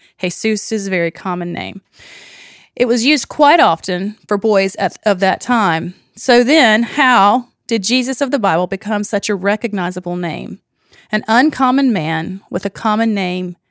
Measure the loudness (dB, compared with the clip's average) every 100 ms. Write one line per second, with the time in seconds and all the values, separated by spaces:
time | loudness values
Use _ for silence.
0 | _ _ -6 -4 -2 -2 -4 -6 -4 -2
1 | -2 -4 -8 -6 -6 -8 -10 -12 -20 _
2 | -20 -20 -20 -20 -20 -20 _ -2 0 2
3 | 2 0 -2 2 4 6 4 2 -2 -4
4 | -4 -8 -6 -2 2 2 0 -2 -6 -2
5 | -2 2 0 0 0 0 2 0 -4 -12
6 | _ -6 2 4 6 4 4 2 0 0
7 | 4 6 4 2 -2 _ -4 -4 0 0
8 | 0 -4 -2 0 2 0 0 -4 -4 -4
9 | -2 -4 -2 -2 -2 -2 -4 -4 -4 -6
10 | -6 -6 -6 -6 -10 -14 _ _ _ _
11 | _ -6 0 2 2 2 2 2 2 0
12 | -2 -4 -6 -10 -8 -6 -6 -4 -2 0
13 | 0 0 -2 -4 -6 -10 _